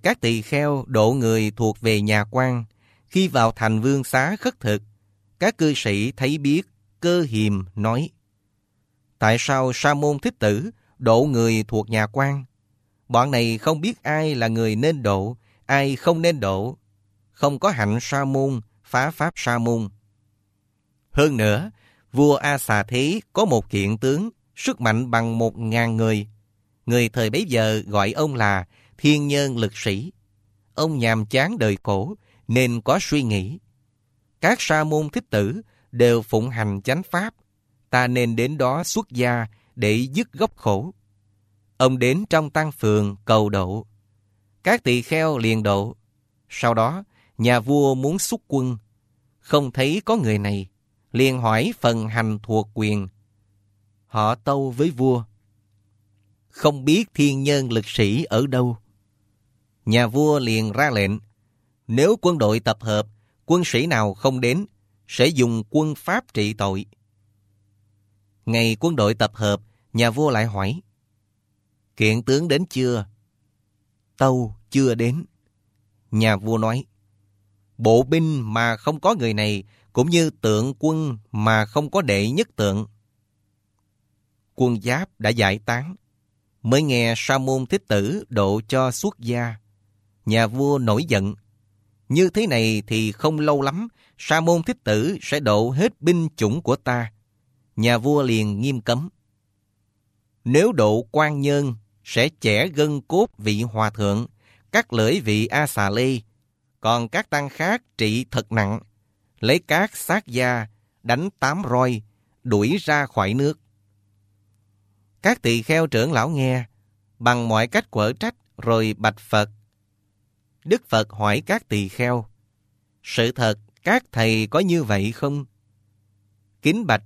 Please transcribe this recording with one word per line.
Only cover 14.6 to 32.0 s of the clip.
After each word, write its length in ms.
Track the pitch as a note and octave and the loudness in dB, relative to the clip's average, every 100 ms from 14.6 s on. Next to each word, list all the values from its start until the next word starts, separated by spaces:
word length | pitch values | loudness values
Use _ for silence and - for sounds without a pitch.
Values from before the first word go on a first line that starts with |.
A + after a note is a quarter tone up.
| A2+ G#2+ | 0 0
nên 260 | D3 D3+ | 0 0
độ, 340 | A2 G2 G2+ B2 _ _ - | 0 -2 -2 -8 _ _ -2
ai 300 | C#3 C#3 C3 | 0 0 0
không 260 | F3 E3 | 0 2
nên 180 | E3+ D3+ | 0 0
độ. 380 | G2 F#2+ A2+ - _ _ _ _ _ | -2 -2 -4 -10 _ _ _ _ _
Không 280 | _ - C#3 | _ -2 0
có 120 | G3 | 0
hạnh 280 | D#3 G#2 B2 | 0 0 -2
sa 240 | - C#3 | -2 -4
môn, 360 | C#3 C3+ C#3 B2 - _ | -2 0 -2 -4 -8 _
phá 260 | _ B2 C#3+ | _ -2 -2
pháp 220 | - D#3 - | -2 -4 -4
sa 220 | B2 A#2+ | -4 -2
môn." 300 | A#2 A#2 G#2 - _ _ _ _ _ _ _ _ _ _ _ | 0 -2 -4 -12 _ _ _ _ _ _ _ _ _ _ _
Hơn 260 | - D3+ B2+ | 0 0 2
nữa, 340 | G#2+ G#2 F#3+ - _ _ _ | 0 0 -4 -14 _ _ _
vua 240 | B2 D3 C#3+ | 4 4 4
A 220 | C#3+ C#3 | 0 -2
Xà 240 | - G#2+ | 0 -2
Thế 380 | G2+ B2 C#3+ G#3 - | 0 -2 0 -2 -4
có 120 | - | -2
một 260 | G#3 A#2 - | 2 0 0
kiện 280 | G2+ G2 G#2+ | -2 -2 -2
tướng, 320 | C3 D3 A3+ - _ - | 0 0 -4 -10 _ -8
sức 240 | - - | -6 -2
mạnh 300 | A#2 A2 B2+ | 0 0 0
bằng 280 | A#2 A#2 A2+ | -2 0 -2
một 200 | A2+ A2+ | -2 -4
ngàn 380 | A2+ A#2 A#2 A2 | -4 0 0 0
người. 300 | A2 G#2+ G#2 _ _ _ _ _ - | 0 0 -4 _ _ _ _ _ -2
Người 220 | A#2+ A2+ | 0 0
thời 220 | B2 A2 | 0 -2
bấy 140 | C#3 G3+ | -2 -2
giờ 340 | A#2 A2 A2 G2+ | 0 0 -2 -2
gọi 260 | G#2 G2 | -2 -2
ông 220 | C#3+ D3+ | -2 -2
là 320 | C3 G#2 F#2+ F2+ _ _ - | 0 0 0 -6 _ _ 0
Thiên 300 | D3 D3+ C#3+ | 2 2 2
Nhân 300 | C#3+ C#3 A#2+ | 0 0 -2
Lực 180 | G#2+ - | -4 -2
Sĩ. 360 | A2 G2 D#3+ - _ _ _ _ _ | -4 -4 -6 -14 _ _ _ _ _
Ông 240 | - D#3+ D3 | -4 -2 0
nhàm 280 | A#2 A2 G#2+ | 0 0 0
chán 320 | C3 D#3 A3 | 0 -2 0
đời 200 | A2 G2 | -2 -2
khổ, 320 | - G2 | -2 -4